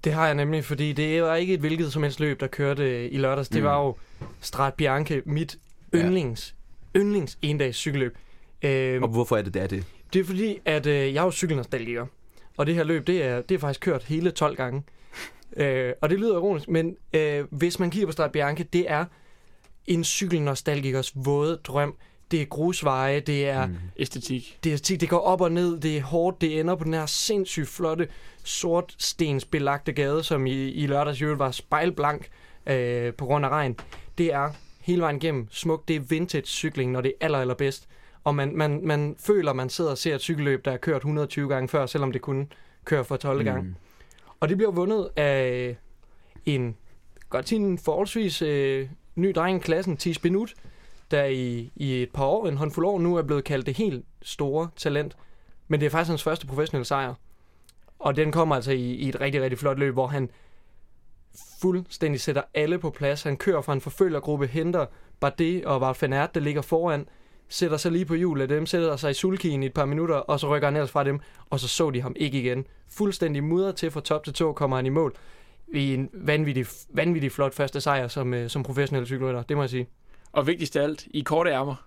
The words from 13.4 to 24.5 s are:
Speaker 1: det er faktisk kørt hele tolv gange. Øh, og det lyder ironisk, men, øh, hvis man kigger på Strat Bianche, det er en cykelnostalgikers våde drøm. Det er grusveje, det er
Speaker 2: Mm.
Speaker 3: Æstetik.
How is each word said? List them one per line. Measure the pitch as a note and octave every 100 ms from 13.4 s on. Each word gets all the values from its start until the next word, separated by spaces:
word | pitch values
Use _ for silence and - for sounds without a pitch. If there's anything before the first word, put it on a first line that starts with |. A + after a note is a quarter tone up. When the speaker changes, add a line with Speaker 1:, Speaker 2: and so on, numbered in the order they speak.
Speaker 1:
det | B2
er | F#3
faktisk | C#3+ C#3
kørt | - C#3
hele | A#2 D#3 F3
tolv | - D3+ -
gange. | B2+ C3+ C#3 - - - - - - -
Øh, | C#3+ C3 B2+ B2+
og | D3+
det | F#3+
lyder | A3+
ironisk, | F#3 F#3+ E3+ -
men, | E3 E3 F#3 -
øh, | D#3+ D3+ D3 C#3+
hvis | D3 E3+ F3
man | F3
kigger | F#3 F#3+
på |
Strat | D#3 D3+
Bianche, | D3+ C#3+ D3+ E3+
det | F3 F3
er | D3+ F3 - - - - - - - -
en | E3+
cykelnostalgikers | D#3 - G3 E3+ D3 C3 - D3 C3+ C3 B2+ C3+
våde | C3 C#3+ D3+ E3
drøm. | - C3+ D3 - - - -
Det | E3
er | D3
grusveje, | - E3 F3+ D3 C3 C3+ C#3+
det | D3 D3 C#3
er | C3+ C3
Speaker 2:
Mm. | F2 F2+ -
Speaker 3:
Æstetik. | - - - B2+ -